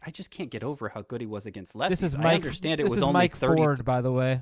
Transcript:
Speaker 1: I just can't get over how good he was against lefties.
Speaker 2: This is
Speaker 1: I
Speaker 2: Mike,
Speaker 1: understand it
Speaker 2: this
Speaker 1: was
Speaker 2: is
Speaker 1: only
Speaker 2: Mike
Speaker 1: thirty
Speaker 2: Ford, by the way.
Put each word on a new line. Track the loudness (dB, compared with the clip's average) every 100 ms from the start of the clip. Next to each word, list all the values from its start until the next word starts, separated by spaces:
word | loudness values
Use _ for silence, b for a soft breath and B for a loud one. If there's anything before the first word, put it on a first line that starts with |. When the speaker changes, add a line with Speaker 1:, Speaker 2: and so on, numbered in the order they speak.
| -14
Speaker 1:
I |
just | -14 -14
can't | -12 -10
get | -8
over | -8 -6 -8
how | -8
good | -10 -8
he | -8
was | -8
against | -10 -12 -12
lefties. | -4 -2
Speaker 2:
This | 0
is | -2
Speaker 1:
I | 2
Speaker 2:
Mike, | 2 2
Speaker 1:
understand | 0 -4 -2 0
it |
Speaker 2:
this | 2
Speaker 1:
was | 2
Speaker 2:
is |
Speaker 1:
only | 4
Speaker 2:
Mike | 4 2 2
Speaker 1:
thirty | 2 4
Speaker 2:
Ford, | 4 2
by | 0 0
the | 2
way. | 2 2 0